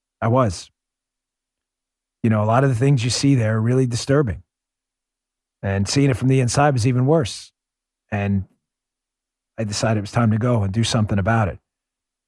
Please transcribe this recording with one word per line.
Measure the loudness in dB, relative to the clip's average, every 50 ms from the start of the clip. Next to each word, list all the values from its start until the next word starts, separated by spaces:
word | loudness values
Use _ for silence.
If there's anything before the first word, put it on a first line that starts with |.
| _ _ _ -6
I | -2 0
was. | 2 2 2 0 -2 -6 -12 -20 _ _ _ _ _ _ _ _ _ _ _ _ _ _ _ _ _ _ _ _ _ _ _ _ _ _ _ _ _ _
You | -2 0
know, | 0 0 0
a |
lot | 2 2 2
of | 2 2
the | 0
things | 2 2 2 2 2
you | 0 -2
see | -4 0 2 2 2
there | 2 2 0 0
are | 0
really | 0 0 2 0 0
disturbing. | 0 -2 -4 -2 0 0 2 2 0 -4 -8 -12 _ _ _ _ _ _ _ _ _ _ _ _ _ _ _ _ _ _ _ _ _ _ -10
And | -6 -4 -2 -2 -2 0
seeing | 0 0 2 2
it | 0
from | 0 0 2
the | 2 2
inside | 2 0 2 2 2 2
was | 2 2 0
even | 0 0 0 2
worse. | 2 2 2 0 -2 -6 -12 -18 -20 _ _ _ _ _ _ _ _ _ _ _ -8
And | -6 -4 -2 -2 -2 -2 -4 _ _ _ _ _ _ _ _ _ _ _ _ _ _ _ _ _ _ _ _ _ -10 -8
I | -8
decided | -6 -4 -4 -2 0 0 -2
it |
was | -4 -4
time | -2 0 0 2
to | 0 0
go | 0 0 0 0
and | -2 -2
do | -2 -2 -2
something | 0 0 -2 0 0 0 -2
about | 0 0 0 0 0 -2
it. | -6 -10 _ _ _ _ _ _ _ _ _ _ _ _ _